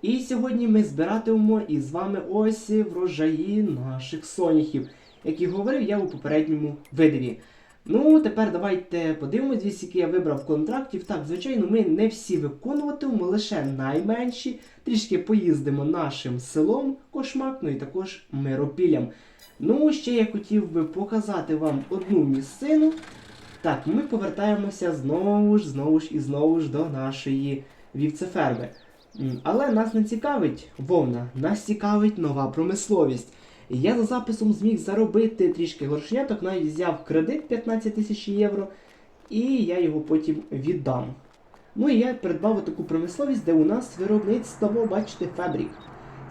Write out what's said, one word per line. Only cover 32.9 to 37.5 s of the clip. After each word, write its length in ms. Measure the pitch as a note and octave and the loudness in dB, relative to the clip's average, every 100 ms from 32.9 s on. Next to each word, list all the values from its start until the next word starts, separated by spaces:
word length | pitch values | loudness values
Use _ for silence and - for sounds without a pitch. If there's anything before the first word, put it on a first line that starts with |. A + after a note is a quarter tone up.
| G3 C#3+ B2 - - - - - | 2 4 0 -8 -20 -20 -20 -8
Я 260 | B2+ E3 A#3+ | 0 2 2
за 80 | |
записом 480 | G#3+ B3 A#3+ A3 G#3+ | 2 0 -2 0 2
зміг 260 | G#3 G#3+ G3+ | 2 2 0
заробити 720 | - G#3 A3 G#3 A3 - F3+ | -2 0 2 4 2 2 0
трішки 380 | D#3 E3 - C#3 | 2 -4 -4 -4
грошеняток, 560 | D3 - A#3+ C#4 G#3+ | -4 -2 -2 -2 -2
навіть 220 | F3+ F#3 | -2 -2
взяв 400 | D#3 D3+ F3 D#3+ | -2 -2 -2 -2
кредит 440 | - D#3+ E3 D4+ | 0 0 0 -2
п'ятнадцять 460 | - | -4